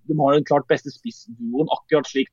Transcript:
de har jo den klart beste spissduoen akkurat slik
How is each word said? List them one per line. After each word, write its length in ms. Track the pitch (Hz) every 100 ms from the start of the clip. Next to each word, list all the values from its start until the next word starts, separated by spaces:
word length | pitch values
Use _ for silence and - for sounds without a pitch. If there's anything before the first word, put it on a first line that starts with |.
| -
de 60 | 151
har 140 | 139
jo 40 | 151
den 40 |
klart 220 | 135 143 -
beste 240 | 143 143
spissduoen 760 | - 117 - - 117 117 127 160
akkurat 380 | - - 151 131
slik 160 | 135 131